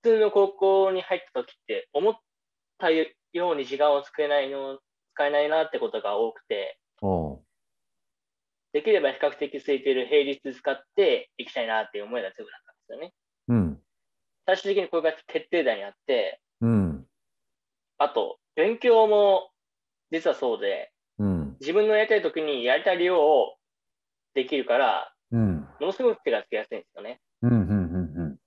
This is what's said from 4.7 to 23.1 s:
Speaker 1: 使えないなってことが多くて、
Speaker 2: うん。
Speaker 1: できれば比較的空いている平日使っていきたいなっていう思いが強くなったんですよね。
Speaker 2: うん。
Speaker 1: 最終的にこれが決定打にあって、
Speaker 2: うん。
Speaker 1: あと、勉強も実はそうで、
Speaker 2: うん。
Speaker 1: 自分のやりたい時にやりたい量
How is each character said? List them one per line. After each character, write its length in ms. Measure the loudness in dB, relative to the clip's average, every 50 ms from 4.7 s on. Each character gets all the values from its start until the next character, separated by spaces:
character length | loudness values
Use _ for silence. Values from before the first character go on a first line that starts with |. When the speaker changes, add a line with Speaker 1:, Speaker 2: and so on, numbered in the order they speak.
| -12 -14 _ _ _ _ _ _
Speaker 1:
使 140 | _ -2 -2
え 40 | 0
な 120 | 2 0
い 80 | 0 2
な 100 | 0 0
っ 80 | 0 -2
て 80 | -2 -4
こ 120 | -4 -4
と 100 | -4 -4
が 160 | -4 -4 0
多 160 | 0 -2 -2
く 80 | -4 -10 _
て、 340 | _ -6 -6 -6 -8 -12 _ _ _ _ _
Speaker 2:
う 360 | -4 -2 -2 -2 -2 -6 -10 -14
ん。 80 | _ _ _ _ _ _ _ _ _ _ _ _ _ _ _ _ _ _ _ _ _ _ _ _ _ _
Speaker 1:
で 100 | -4 -2
き 80 | 2 2
れ 120 | 2 4
ば 100 | 2 0
比 60 | -2 0
較 160 | -2 -2 -2
的 220 | -4 -8 -8 -8 -8
空 160 | -2 -2 -2
い 80 | 0
て 80 | 2 0
い 40 | 0
る 120 | 0 0
平 180 | 2 2 2 2
日 160 | 2 -4 -8 _ -12 -12
使 180 | -6 -6 -6
っ 100 | -6 -6 _ _ _
て 340 | 2 2 2 2 0 -2 _ _
い 80 | -16 -16
き 80 | -8
た 100 | -6 -6
い 40 | -4
な 160 | -2 -2 -2
っ 80 | -4 -4
て 80 | -8 -10
い 20 |
う 40 | -8
思 140 | -6 -6 -6
い 40 |
が 100 | -6 -8
強 140 | -10 -14 -18
く 40 | -18
な 60 | -20
っ 60 | -20 _
た 80 | _
ん 20 | _
で 60 | _ _
す 60 | _
よ 60 | -16 -16
ね。 140 | -16 -16 _ _ _ _ _ _ _ -2
Speaker 2:
う 60 | 0
ん。 280 | 0 0 -2 -4 -10 _ _ _ _ _ _ _ _ _ _ _ _ _
Speaker 1:
最 140 | -2 -2 0
終 160 | 0 -2 -2
的 80 | -2
に 60 | -2 -2
こ 80 | -4
れ 60 | 0 0 0
が 40 | -2 -2 _ -8
決 220 | -8 -8 -6 _
定 120 | -2 0
打 140 | 0 0 -2
に 80 | -2 -8
あ 60 | -14
っ 20 | _ _ _
て、 360 | -2 -2 0 0 -4 -6 _ _ _ _ _
Speaker 2:
う 40 | 0
ん。 400 | 2 2 2 2 0 -4 -8 -14 _ _ _ _ _ _ _ _ _ _ _ _ _ _ _ _ _ _ _
Speaker 1:
あ 100 | -4 -2
と、 320 | -2 -4 -4 -4 -8 _ _ _ _
勉 220 | -2 0 0 0 0
強 280 | 2 4 6 6 6
も 460 | 6 6 4 6 4 4 2 0 -6 _ _ _ _ _ _ _ _ _ _ _ _
実 180 | -8 -2 -2 -2
は 60 | -2
そ 220 | 0 -2 -2 -2
う 40 | -2
で、 320 | -2 -4 -4 -4 -8 -14 _ _ _ _ _ -4
Speaker 2:
う 60 | -2
ん。 320 | -2 -2 -2 -4 -8 -10 _
Speaker 1:
自 120 | -8 0
分 140 | 0 2 2
の 80 | 4 2
や 80 | 2
り 60 | 2 2
た 80 | 2
い 60 | 0
時 200 | 0 -2 -4 -4
に 220 | -4 -4 -4 -2 0
や 120 | 0 0
り 60 | 2
た 120 | 2 0 0
い 40 | 2
量 220 | 0 2